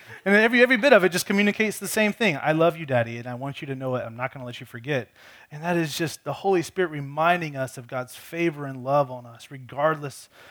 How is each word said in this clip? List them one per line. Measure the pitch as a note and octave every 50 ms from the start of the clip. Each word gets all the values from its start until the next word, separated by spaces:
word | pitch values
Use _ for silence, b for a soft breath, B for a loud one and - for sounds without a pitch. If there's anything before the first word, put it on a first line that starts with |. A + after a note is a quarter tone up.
| B B B B B
And | F#3+ G3+
every, | G#3 A3 A#3 A#3+ A#3+
every | B3 B3 C4
bit | G#3+ A3+ C#4+ B3+
of | G3+ F3+
it | F3+
just | E3 F3 -
communicates | - G3+ G3+ G#3 G#3 G3+ - A3 G#3 F3+ -
the | G3+
same | F3+ - A3 G#3+ G#3 G3+
thing. | - A#3 G3+ D3+ C3
"I | A2+ D3
love | D#3 D#3+ E3 F3 D#3+
you, | E3 E3
Daddy, | C#3 C3 A#2+ A#2 A2+ A#2
and | A#2+ A#2
I | B2 B2
want | A#2+ C3+ C#3 C3+ -
you | D#3+
to | C#3 C3+
know | C3 C3+ C3 B2+
it. | A#2+ G2+
I'm | A2+ A2+
not | A#2+ B2+ C3+
gonna | - C#3 B2+
let | B2 A#2+ -
you | B2
forget." | - - A#2 A#2 C#3 D3+ B2+ G#2+ - _ B B B B B B B
And | D3 D3 D#3+
that | F3 F3+
is | F3 E3 D3+ C3+
just | - E3+ D3+ - - -
the | D3 C3+
Holy | - - G3 G3 F3
Spirit | D#3 - - F#3 F#3 E3
reminding | D#3 D3 C#3+ C#3 C#3+ D#3 D#3+ E3+ F3+ F3 E3 D3+ C#3+
us | C3+ C3 B2+ -
of | C#3 A#2+
God's | A#2+ C#3 B2+ B2+ B2 -
favor | - - - E3 E3 E3+ E3+ D3+ C#3+ C#3+
and | C3+ C3+ C3 A#2+
love | C3 C#3 D3 C#3+ B2+
on | B2+ B2 A#2+
us, | A#2 A#2 A#2+ - -
regardless | C#3+ C3+ B2+ A#2 B2+ C3 D3 D#3 D#3+ D3 D3 C#3 - - - - B B B B